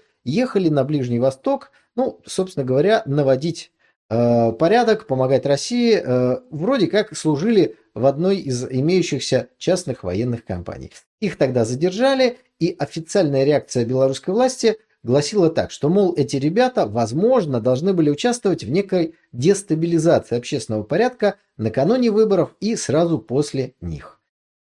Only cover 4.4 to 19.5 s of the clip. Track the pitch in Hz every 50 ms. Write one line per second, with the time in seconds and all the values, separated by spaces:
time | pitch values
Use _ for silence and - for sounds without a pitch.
4.4 | 117 113 113 - 160 170 208 240 240 220 214 - - - 131 127 131 131 139 123
5.4 | - 139 143 139 - - 240 240 240 233 220 180 - 123 127 123 127 123 127 -
6.4 | - - 156 143 160 226 277 262 180 - - 214 202 - 151 - - 156 151 135
7.4 | 170 233 233 202 156 - - _ _ _ - - 120 139 135 143 175 190 196 196
8.4 | - 139 127 120 127 - 131 127 135 160 185 190 175 - 151 131 - - 135 123
9.4 | 113 - _ - - - 185 180 - - 120 - - 90 87 98 113 123 120 110
10.4 | - - 92 87 85 - - - 65 - - - _ _ _ - 214 196 - -
11.4 | 156 127 123 123 113 110 127 135 160 180 180 208 254 269 277 262 262 247 247 -
12.4 | _ _ _ - 160 175 - - - - - 165 160 - - 202 180 143 139 135
13.4 | 135 143 151 135 - - - 127 117 110 127 131 135 135 135 - - - 185 226
14.4 | 254 262 254 - - 220 208 - _ _ _ _ - 113 123 143 147 - 214 208
15.4 | 175 156 - - 92 - - - - 147 180 202 202 175 - 151 139 123 - 135
16.4 | 135 151 170 226 254 254 254 214 165 104 101 117 117 107 120 156 196 240 262 247
17.4 | 180 151 131 117 110 127 127 131 160 196 196 170 156 147 147 147 - 240 240 240
18.4 | - 196 170 - - 101 139 190 196 196 196 180 165 165 - _ _ _ - 120
19.4 | 127 180